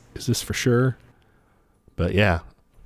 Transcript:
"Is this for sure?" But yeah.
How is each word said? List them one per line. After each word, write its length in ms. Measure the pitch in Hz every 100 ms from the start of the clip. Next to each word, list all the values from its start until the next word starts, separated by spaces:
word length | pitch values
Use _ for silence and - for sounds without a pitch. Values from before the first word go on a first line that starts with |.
| - -
"Is 100 | -
this 140 | 117
for 100 | -
sure?" 440 | - 127 120 131 - - _ _ _ _ _ _ _ _ -
But 180 | 87
yeah. 260 | - 101 82 - - _ -